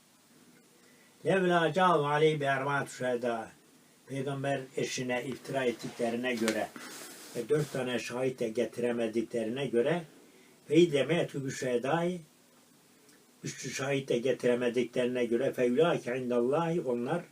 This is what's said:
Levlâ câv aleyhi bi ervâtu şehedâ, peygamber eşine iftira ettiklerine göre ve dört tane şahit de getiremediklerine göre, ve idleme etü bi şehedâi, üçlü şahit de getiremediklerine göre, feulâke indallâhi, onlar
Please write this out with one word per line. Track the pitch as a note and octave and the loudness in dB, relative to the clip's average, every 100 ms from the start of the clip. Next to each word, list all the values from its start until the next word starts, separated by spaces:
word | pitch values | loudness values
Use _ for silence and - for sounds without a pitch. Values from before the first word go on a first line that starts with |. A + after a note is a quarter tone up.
| _ _ _ - - - - - - - - - | _ _ _ -20 -20 -20 -20 -20 -20 -20 -20 -6
Levlâ | D3 F#3+ F3+ F3 D#3 | 0 2 4 4 4
câv | E3 F#3 D#3+ | 4 4 6
aleyhi | C#3+ D3 D#3 D3+ | 4 4 4 4
bi | |
ervâtu | C#3 C3+ C#3 C#3 B2 | 0 0 0 -2 -4
şehedâ, | - B2+ A#2+ A#2+ A2+ G#2 - _ - _ _ - | -4 -2 0 0 -2 -6 -16 _ -20 _ _ -10
peygamber | C3+ C#3 C#3 C#3 C3+ C3 - | -6 -4 -2 -2 -2 -4 -4
eşine | A#2+ - B2+ B2 | -4 -4 -4 -4
iftira | C3 A2+ - C3+ | -4 -8 -6 -2
ettiklerine | B2+ A2 - - A#2 A#2+ B2+ | -2 -2 -6 -4 -2 -2 -2
göre | A#2 A2 G#2+ G2+ - - - - - - B2+ | 0 0 0 -4 -8 -14 -14 -16 -16 -10 -6
ve | A2 | 0
dört | D3+ D3 | 0 0
tane | C3 B2+ A#2+ | -2 -2 -2
şahit | - A#2+ C3 B2+ | -4 -4 -2 -2
de | A2+ | -4
getiremediklerine | A2+ A2+ - A#2+ A#2+ A2+ A2+ A2 A#2+ A2 C3 C#3 | -2 -2 -2 -2 0 0 -2 -2 -2 -2 -2 0
göre, | A#2 C3 E3+ D#3+ - - - - - - | 2 2 0 -4 -18 -20 -20 -20 -16 2
ve | D#3 | 6
idleme | F3 C#3 B2+ | 6 4 2
etü | F3 - D3 C3+ | 0 0 -4 -6
bi | |
şehedâi, | - B2+ B2 C3 E3 F3 F3+ D#3 _ _ _ _ _ _ _ - - _ _ | -4 -2 0 0 0 0 -4 -10 _ _ _ _ _ _ _ -20 -20 _ _
üçlü | - - C3 | -12 -10 -10
şahit | B2+ C3+ C#3 C3+ | -6 -2 -2 0
de | A#2+ | 0
getiremediklerine | C3 B2+ B2 A#2+ B2 B2 A#2+ B2+ B2 B2 | 0 0 2 2 2 0 -2 0 0 0
göre, | A#2 A#2 C3 | 0 2 0
feulâke | B2+ B2 B2+ E3+ - A#2+ B2+ | 2 2 4 4 2 -2 -4
indallâhi, | B2 B2 B2 D3 E3 E3+ | 0 2 2 2 0 -2
onlar | C3 A#2+ B2 E3 - | 0 -2 -2 -4 -6